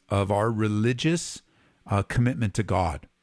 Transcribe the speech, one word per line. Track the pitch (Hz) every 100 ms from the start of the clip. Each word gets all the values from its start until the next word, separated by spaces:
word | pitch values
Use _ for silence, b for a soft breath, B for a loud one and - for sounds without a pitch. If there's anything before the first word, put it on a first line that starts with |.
| _
of | 98 98
our | 101 110
religious, | 110 107 104 113 123 160 170 - - b b b b -
uh, | 101
commitment | 95 120 120 127 110
to | -
God. | 95 92 87 69 - _